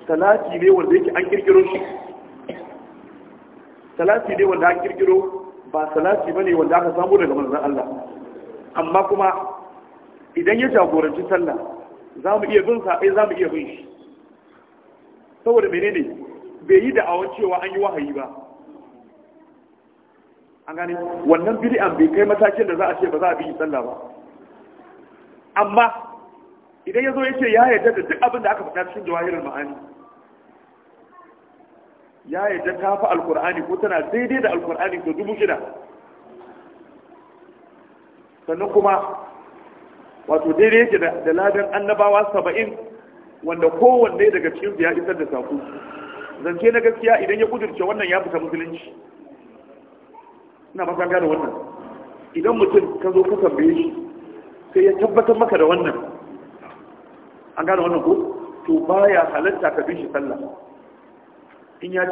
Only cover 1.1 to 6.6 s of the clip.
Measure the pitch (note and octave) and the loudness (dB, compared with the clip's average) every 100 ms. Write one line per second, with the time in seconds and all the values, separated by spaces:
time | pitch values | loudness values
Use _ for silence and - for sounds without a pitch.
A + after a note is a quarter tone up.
1.1 | F3 - G3+ - - - - - - - | -2 -2 0 6 6 6 -2 -8 -12 -16
2.1 | - - - - - - - - - - | -18 -20 -20 -16 -16 -16 -20 -20 -20 -20
3.1 | - - - - - - - - - F3 | -20 -20 -20 -20 -20 -20 -20 -16 -2 2
4.1 | A3+ - - G3 F3 F3 E3+ G3 F#3+ F#3 | 2 0 0 2 4 2 2 -2 0 4
5.1 | F#3+ - - - - - D#3 D#3 D#3 F3 | 4 2 -8 -14 -18 -8 -4 -2 0 2
6.1 | G#3 E3 F3 F#3+ E3 | 0 0 -2 2 2